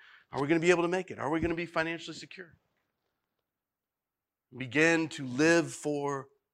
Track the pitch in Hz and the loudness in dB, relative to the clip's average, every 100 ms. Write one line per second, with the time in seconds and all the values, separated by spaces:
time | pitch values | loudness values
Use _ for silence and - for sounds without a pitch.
0 | - - _ 131 143 165 175 170 170 185 | -20 -20 _ -4 2 4 6 4 2 -2
1 | 180 104 123 160 170 170 170 165 160 165 | -4 -6 -4 -2 -2 -4 -4 -4 -4 -6
2 | 170 156 160 - 170 131 _ _ _ _ | -10 -14 -16 -18 -20 _ _ _ _ _
3 | _ _ _ _ _ _ _ _ _ _ | _ _ _ _ _ _ _ _ _ _
4 | _ _ _ _ _ 127 131 143 165 165 | _ _ _ _ _ -12 -4 2 4 4
5 | 160 - 131 123 160 170 143 - 147 143 | 0 -6 -6 2 4 4 2 -4 -6 -4
6 | 143 139 131 _ _ | -4 -6 -10 _ _